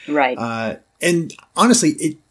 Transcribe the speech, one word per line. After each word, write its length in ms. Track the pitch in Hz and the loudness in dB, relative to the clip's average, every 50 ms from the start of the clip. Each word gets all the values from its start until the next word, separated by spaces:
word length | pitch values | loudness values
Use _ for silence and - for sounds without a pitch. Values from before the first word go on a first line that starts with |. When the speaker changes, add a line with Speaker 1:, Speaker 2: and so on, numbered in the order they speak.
| - | -8
Speaker 1:
Right. 300 | - 147 147 135 127 127 - | -4 0 0 0 0 0 -4
Speaker 2:
Uh, 380 | 117 117 113 113 113 107 80 - _ _ _ - | -6 -6 -4 -4 -6 -6 -8 -10 _ _ _ -2
and 340 | - 175 175 170 160 - - - - _ - | 0 0 0 0 -2 -6 -12 -18 -20 _ -2
honestly, 340 | - 202 247 240 - - 302 | 2 4 4 4 4 2 0
it 260 | - - - 156 151 - _ _ | 0 0 -2 -4 -6 -8 _ _